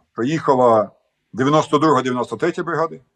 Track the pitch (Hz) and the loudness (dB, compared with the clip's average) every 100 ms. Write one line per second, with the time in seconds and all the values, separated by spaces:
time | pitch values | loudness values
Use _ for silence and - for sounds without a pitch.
0 | _ - 123 160 160 131 123 110 98 _ | _ -6 -4 -2 0 4 4 4 0 _
1 | _ _ _ 98 131 156 156 147 156 131 | _ _ _ -4 0 2 2 2 2 2
2 | 127 127 113 110 165 175 165 156 165 151 | 0 -4 -6 -4 -4 -4 -6 -4 -6 -8
3 | _ | _